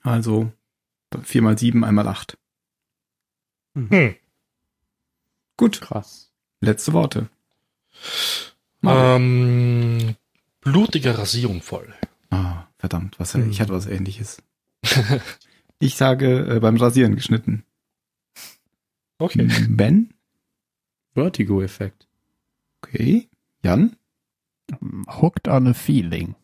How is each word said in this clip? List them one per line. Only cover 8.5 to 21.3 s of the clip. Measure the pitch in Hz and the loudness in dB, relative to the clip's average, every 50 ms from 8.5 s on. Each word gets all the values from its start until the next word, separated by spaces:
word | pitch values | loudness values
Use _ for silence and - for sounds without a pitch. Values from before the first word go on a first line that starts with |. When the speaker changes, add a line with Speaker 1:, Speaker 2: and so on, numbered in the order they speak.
| _ _ _ _ _ _ | _ _ _ _ _ _
Speaker 1:
Mario. | - - 135 131 127 127 127 | 2 4 4 6 6 6 4
Speaker 2:
Ähm, | 127 127 127 123 123 123 123 123 123 123 123 120 120 120 117 117 117 113 113 110 _ _ _ _ _ _ _ _ _ | 4 4 4 2 4 2 4 2 2 2 2 2 2 0 0 0 0 -2 -4 -4 _ _ _ _ _ _ _ _ _
blutiger | _ 139 139 185 214 226 - 165 131 131 113 107 | _ 2 4 4 2 2 0 -2 -2 -2 -2 -2
Rasierunfall. | 101 98 - 120 120 113 98 87 - - - 92 - - - - - - _ _ _ _ | -4 -4 -4 -2 -2 -2 -4 -6 -8 -10 -12 -12 -12 -16 -12 -12 -12 -12 _ _ _ _
Speaker 1:
Ah, | - 95 92 90 87 82 82 _ _ _ | -4 -2 -2 -4 -6 -8 -12 _ _ _
verdammt, | - 90 - 85 90 95 - _ | -8 -6 -6 -6 -8 -8 -10 _
was, | 90 - - | -10 -4 -2
Speaker 2:
Hm. | - 117 110 | -2 -2 -2
Speaker 1:
ich | 104 98 | -2 -2
hatte | 113 101 | -4 -4
was | 95 92 98 | -4 -6 -6
Ähnliches. | 107 104 95 95 98 98 107 107 - - - _ _ _ _ _ _ _ _ - | -6 -6 -6 -6 -8 -8 -10 -14 -14 -16 -20 _ _ _ _ _ _ _ _ -4
Speaker 2:
<laughs> | 117 - 135 113 101 139 127 - - - _ _ _ _ _ _ _ _ _ | -2 0 0 0 0 -2 -4 -4 -10 -20 _ _ _ _ _ _ _ _ _
Speaker 1:
Ich | 156 131 - | -2 -2 0
sage, | - 135 135 131 127 135 131 127 127 - - 120 | 2 2 2 2 2 2 2 2 2 0 0 0
äh, | 117 | 2
beim | 113 110 113 | 2 4 4
Rasieren | 113 123 120 117 131 127 110 101 | 4 2 4 4 4 4 4 2
geschnitten. | - - - 113 113 - - 110 107 - _ _ _ _ _ _ _ _ _ _ _ _ _ _ - - - - _ _ _ _ _ _ _ _ _ _ _ _ _ | -2 0 -2 -2 -2 0 -4 -6 -6 -8 _ _ _ _ _ _ _ _ _ _ _ _ _ _ -20 -20 -20 -20 _ _ _ _ _ _ _ _ _ _ _ _ _
Speaker 2:
Okay. | 160 190 - - 120 117 113 113 110 113 | -6 -2 0 0 0 2 2 0 0 0
Speaker 1:
Ben? | 110 107 101 113 160 208 233 - _ _ _ _ _ _ _ _ _ _ _ _ _ _ _ _ _ _ _ _ _ | 2 2 4 4 4 4 2 0 _ _ _ _ _ _ _ _ _ _ _ _ _ _ _ _ _ _ _ _ _
Speaker 3:
Vertigo-Effekt. | 131 143 185 | -2 -2 -2